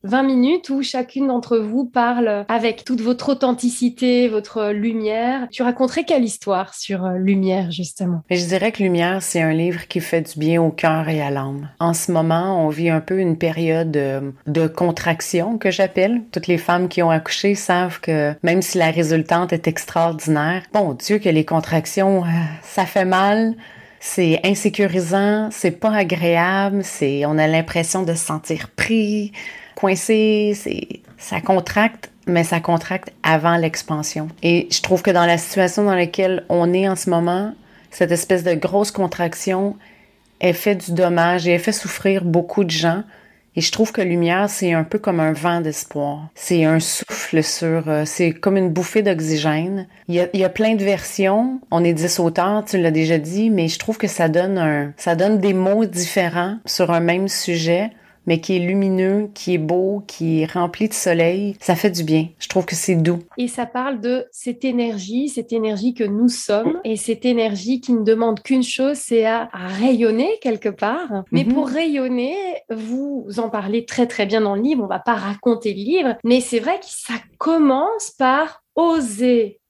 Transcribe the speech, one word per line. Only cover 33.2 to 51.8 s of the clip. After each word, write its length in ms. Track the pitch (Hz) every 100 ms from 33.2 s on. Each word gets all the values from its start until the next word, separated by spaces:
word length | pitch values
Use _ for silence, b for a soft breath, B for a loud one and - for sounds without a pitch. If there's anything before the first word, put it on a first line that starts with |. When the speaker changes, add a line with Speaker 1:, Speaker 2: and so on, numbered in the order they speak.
Speaker 2:
avant 340 | 160 160 165 170
l'expansion. 720 | 165 156 - 156 151 156 156 -
Et 280 | 175 170 175
je 100 | -
trouve 200 | - 180
que 100 | 202
dans 140 | 175 170
la 120 | 170
situation 460 | 165 196 180 196
dans 120 | 208 185
laquelle 500 | 175 185 185 185 -
on 260 | 175 170
est 140 | 180 196
en 80 | 185
ce 140 | -
moment, 420 | 170 170 180 208 - b b b
cette 220 | - 175
espèce 320 | 170 - 185 170
de 80 |
grosse 380 | 160 151 196 208
contraction, 840 | - 185 - 170 - - 185 202 202 b b b b b _
elle 140 | 180
fait 220 | 175 214 196
du 180 | 170
dommage 520 | 170 180 175 170 180 170
et 60 |
elle 80 | 175
fait 140 | 175
souffrir 500 | 208 190 - 196 190
beaucoup 400 | 175 170 175 -
de 80 | 180
gens. 320 | 160 165 175 214 B B B B -
Et 60 |
je 100 | 160
trouve 200 | - 220
que 100 | -
Lumière, 460 | 185 175 170 180 202
c'est 260 | - 180
un 100 | 165
peu 160 | 160 214
comme 200 | 208 170
un 140 | 156
vent 260 | 147 170 170
d'espoir. 720 | 160 147 - 147 143 147 156 -
C'est 300 | - 175 156
un 140 | 160
souffle 640 | 160 - - - - 160
sur, 460 | 156 - 165 165 156
euh, 140 | 151 151
c'est 260 | - 170
comme 260 | 165 196 196
une 120 | 185
bouffée 320 | 165 180 220
d'oxygène. 840 | 202 170 160 156 156 151 175 196 185 b -
Il 80 | 170
y 40 |
a, 80 | 180
il 60 | 196
y 60 | 185
a 40 |
plein 260 | 185 220 220
de 80 |
versions. 760 | 196 190 - - 190 208 247 262 -
On 120 | 165